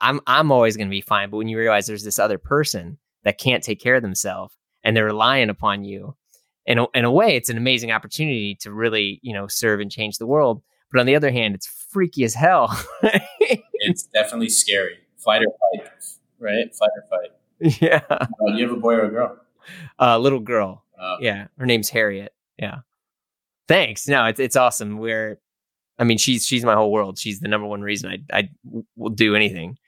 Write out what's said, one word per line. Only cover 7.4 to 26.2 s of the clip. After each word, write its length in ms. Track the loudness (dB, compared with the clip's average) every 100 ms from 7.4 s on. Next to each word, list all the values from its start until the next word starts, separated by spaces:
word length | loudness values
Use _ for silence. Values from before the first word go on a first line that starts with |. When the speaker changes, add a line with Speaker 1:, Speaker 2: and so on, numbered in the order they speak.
| -2
Speaker 1:
an 60 | -2
amazing 340 | 0 0 0
opportunity 640 | -4 -4 -4 -2 -2 -4 -8
to 120 | -10
really, 480 | -4 0 0 -2 -4
you 100 | -8
know, 140 | -8 -6
serve 320 | -2 0 0
and 100 | -2
change 280 | -8 -8 -8
the 80 | -2
world. 360 | 2 2 0 -8 _ _
But 80 | 0
on 60 | 4
the 100 | 4
other 140 | 4
hand, 240 | 0 -2
it's 120 | -4 -10 -16 -8
freaky 340 | -2 -2 0
as 100 | -2
hell. 340 | 2 4 4 2 -2 -8 -2
<laughs> 60 | 0 0 -2 -2 0 0 -4 -4
Speaker 2:
It's 200 | -2 -2
definitely 440 | -2 0 0 -2 0
scary. 480 | 0 2 0 -2 -6 _ _
Fight 260 | 2 2
or 80 | 2 0 0 -2
fight, 100 | -8 -18 -20 -20 _ _
right? 340 | -4 -2 -2
Fight 180 | 0 0 0
or 80 | -6
fight. 200 | -6 -6 -14 _ _
Speaker 1:
<laughs> 240 | 0 2
Yeah. 180 | 4 2 2
Speaker 2:
Uh, 160 | -2 -4 -2 -2
you 140 | 0 -2
have 80 | 0
a 40 |
boy 140 | 2
or 120 | 2 2
a 40 |
girl? 260 | 0 -4 -6 _ _ -20 -20 -20 2
Speaker 1:
A 200 | 4 4
little 180 | 4 0
girl. 460 | 0 0 -2 -6 _ -14
Speaker 2:
Oh. 160 | -8 -4
Speaker 1:
Yeah. 280 | -2 -4 -8 -6
Her 80 | 0
name's 220 | 0 2
Harriet. 440 | 2 2 0 -8 -18 _ -12
Yeah. 200 | -10 -10 -18 _ _ _ _ _ _ _ 0
Thanks. 400 | 2 2 -4 0
No, 180 | 2 2
it's, 120 | 0
it's 160 | 0
awesome. 440 | 4 2 2 -6 -8
We're, 420 | -6 -4 -6 -10 _ _ _ _ _ -2
I 60 |
mean, 120 | 2
she's, 280 | 2